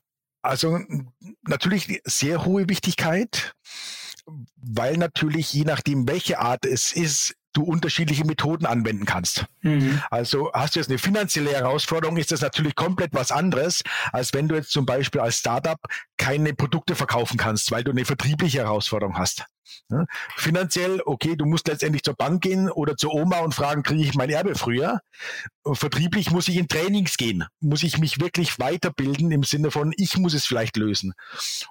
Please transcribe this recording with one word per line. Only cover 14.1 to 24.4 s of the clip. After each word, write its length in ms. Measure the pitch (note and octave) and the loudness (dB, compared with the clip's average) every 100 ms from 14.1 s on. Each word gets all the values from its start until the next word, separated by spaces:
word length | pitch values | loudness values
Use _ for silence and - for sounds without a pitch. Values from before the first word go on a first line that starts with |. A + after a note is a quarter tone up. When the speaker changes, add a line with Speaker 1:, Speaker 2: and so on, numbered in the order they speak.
Speaker 1:
als 220 | B2 B2+ | -2 -2
wenn 140 | C3+ D#3 | 0 2
du 80 | D#3+ | 0
jetzt 160 | C#3+ | 0
zum 140 | D3 C3 | 0 2
Beispiel 360 | B2+ C3+ D3 | 2 0 0
als 160 | A#2 A2+ | 0 0
Startup 420 | - B2 D#3+ D#3+ - - - - | 0 0 0 -4 -6 -10 -10 -4
keine 360 | B2 C#3+ D3+ | 0 2 2
Produkte 420 | C#3+ C#3 E3 - E3 | 2 0 0 -2 -2
verkaufen 420 | C#3 B2 A#2 A#2 | 0 0 0 0
kannst, 340 | A2+ G#2+ - | 0 0 0
weil 120 | A2+ | -2
du 80 | A#2+ | 0
eine 140 | B2 B2 | 0 0
vertriebliche 540 | C3+ B2+ D3+ F3+ C3+ | 0 0 2 2 2
Herausforderung 580 | A2 G#2+ - G#2+ G2+ F#2 | 2 0 0 -2 -2 -2
hast. 280 | F#2 - - _ - - - | -2 -4 -10 _ -20 -20 -6
Ja? 160 | B2 E3+ - - - | -2 -2 -6 -10 -4
Finanziell, 680 | D#3+ F3 F#3 F#3 F3+ F#3+ E3 | -2 0 0 0 0 0 -2
okay, 300 | C3+ D#3 D#3+ | -2 0 0
du 100 | D3 | 2
musst 220 | D#3+ - | 2 0
letztendlich 360 | D3+ D#3 D3+ | 0 0 0
zur 120 | - C#3 | 0 -2
Bank 260 | C#3 F3+ | 0 0
gehen 280 | F#3+ F#3 F#3+ | 2 2 2
oder 280 | - D3 D3 | 0 0 0
zur 160 | D3+ | 0
Oma 260 | D#3 E3 F3+ | 2 2 2
und 160 | E3 C#3 | 0 0
fragen, 280 | C#3+ D3 | 0 0
„Kriege 200 | C#3 D#3 | 0 2
ich 120 | D3 C3+ | 2 2
mein 140 | C3 | 2
Erbe 260 | D3+ | 0